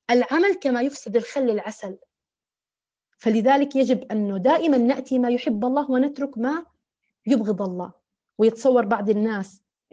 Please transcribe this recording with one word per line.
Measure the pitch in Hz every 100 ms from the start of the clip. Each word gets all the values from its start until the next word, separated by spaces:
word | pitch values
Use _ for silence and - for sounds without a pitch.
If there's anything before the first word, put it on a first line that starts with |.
| -
العمل | 247 - 302 392
كما | 381 277 240
يفسد | 269 - - 226
الخل | 220 285 254
العسل، | 208 202 - 196 196 _ _ _ _ _ _ _ _ _ _ _ _
فلذلك | 226 220 220 277 277 269
يجب | 254 254 -
أنه | 214 202 196
دائما | 208 330 320 269
نأتي | 233 262 262 262
ما | 247
يحب | 240 294 208 247
الله | 277 285
ونترك | 254 285 285 277 226
ما | 339 339 339 _ _ _ _ _ 214
يبغض | 247 214 190
الله. | 190 180 180 - _ _ _ -
ويتصور | 220 226 269 247 208
بعض | 220 208
الناس | 208 220 208 190 _ _ _ _